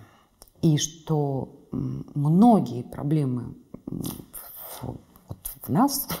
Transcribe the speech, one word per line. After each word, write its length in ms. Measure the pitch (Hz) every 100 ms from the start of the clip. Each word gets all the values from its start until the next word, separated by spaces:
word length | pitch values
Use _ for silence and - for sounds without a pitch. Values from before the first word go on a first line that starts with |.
| - _ _ _ - -
И 160 | 165 147
что, 880 | - - - 151 139 135 - - -
м, 340 | - 131 135 - 147
многие 680 | 147 175 240 196 123 120
проблемы, 720 | - - 143 156 135 123 123 - _ - -
м, 120 | - - - - - - - - -
в, 20 | 123 - - _ -
вот 100 | - - -
в 80 | -
нас, 380 | 151 277 - - -